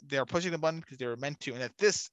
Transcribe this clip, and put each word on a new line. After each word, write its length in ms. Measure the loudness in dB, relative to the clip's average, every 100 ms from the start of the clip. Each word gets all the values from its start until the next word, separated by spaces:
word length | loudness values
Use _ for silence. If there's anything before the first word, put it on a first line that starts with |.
they're 220 | -2 0 2
pushing 260 | 0 0
the 60 | 2
button 240 | 0 0
'cause 140 | -6 -6
they 80 | -4
were 100 | -2
meant 220 | -4 -6
to, 120 | -6
and 80 | -4
that 160 | -6 2
this, 340 | 4 4 -2